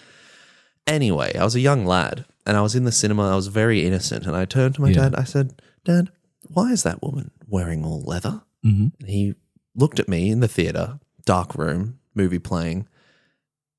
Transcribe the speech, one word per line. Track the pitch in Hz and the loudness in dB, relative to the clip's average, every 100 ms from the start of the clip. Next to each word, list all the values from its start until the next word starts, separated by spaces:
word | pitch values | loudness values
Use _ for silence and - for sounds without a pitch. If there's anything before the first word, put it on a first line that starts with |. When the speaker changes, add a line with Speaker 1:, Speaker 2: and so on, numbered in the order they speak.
| - - - - - _ _ _ - | -20 -20 -20 -20 -20 _ _ _ -2
Speaker 1:
Anyway, | 151 123 80 53 - | 2 2 2 -2 0
I | |
was | 95 123 | 0 2
a | |
young | 135 143 92 | 2 2 4
lad. | 92 76 - - _ - | 2 2 -4 -12 _ 0
And | 104 | 2
I | |
was | 107 120 | 2 2
in | |
the | 123 | 0
cinema. | 110 104 104 101 | 0 0 2 2
I | 95 | 0
was | 95 | 0
very | 107 113 107 82 | 0 2 2 2
innocent. | 95 - - 90 | 0 -2 -6 -4
And | 87 | -4
I | 92 | -2
turned | 131 131 135 | 0 0 2
to | |
my | 139 | 4
Speaker 2:
Yeah. | 160 135 | 4 4
Speaker 1:
dad. | 131 | 2
I | |
said, | 131 143 135 - _ _ - | -2 -2 -2 -4 _ _ 0
"Dad, | 175 175 - _ _ - | 0 0 -6 _ _ -6
why | 165 233 | -2 0
is | 247 | 0
that | - - | -2 -4
woman | - 143 - - - | -6 -6 -10 -16 -6
wearing | 95 87 80 78 | -4 -2 -4 -4
all | 78 | -6
leather?" | 71 85 - 220 - _ 110 | -6 -6 -6 -8 -14 _ 2
Speaker 2:
Mm-hmm. | 101 117 - | 2 2 -2
Speaker 1:
And | 98 | -6
he | 101 101 - _ _ _ - | -2 -2 -4 _ _ _ 0
looked | 151 - | 2 2
at | - | -2
me | 87 92 | 0 0
in | 110 | 2
the | 120 | 0
theater, | - 85 80 85 139 - _ - | 0 -2 -2 -6 -8 -20 _ 0
dark | 92 85 | 0 0
room, | - 80 80 104 127 _ 110 | -4 -4 -2 -6 -10 _ -2
movie | 92 90 | -2 -2
playing, | - 87 82 87 104 _ _ _ _ _ _ _ _ | -4 -4 -2 -4 -8 _ _ _ _ _ _ _ _